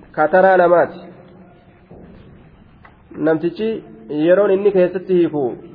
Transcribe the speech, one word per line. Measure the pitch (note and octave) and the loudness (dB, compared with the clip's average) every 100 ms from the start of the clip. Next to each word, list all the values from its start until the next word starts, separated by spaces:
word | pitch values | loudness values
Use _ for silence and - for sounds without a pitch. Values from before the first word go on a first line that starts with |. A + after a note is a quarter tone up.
| - | -14
ka | - D3+ | -4 0
taraa | F#3 F#3+ F#3 | 2 4 4
lamaati. | F3 E3+ C#3+ - - - - - - - _ _ _ - - - - - - - - - - - _ - D3+ | 4 2 0 -4 -20 -20 -20 -20 -20 -20 _ _ _ -20 -20 -20 -20 -20 -20 -20 -20 -20 -20 -20 _ -6 -2
Namtichi | D#3 E3+ E3+ A3 A3 - - - D3 D#3+ | -2 -4 -6 -6 -8 -12 -20 -12 -4 2
yeroon | F3+ G3+ | 2 2
inni | F#3+ G3+ | 2 0
keessatti | F#3+ F3+ F#3 F3+ | 2 0 -2 -2
hiiku | F#3 E3+ D3 B2+ - - | 0 0 -2 -6 -6 -14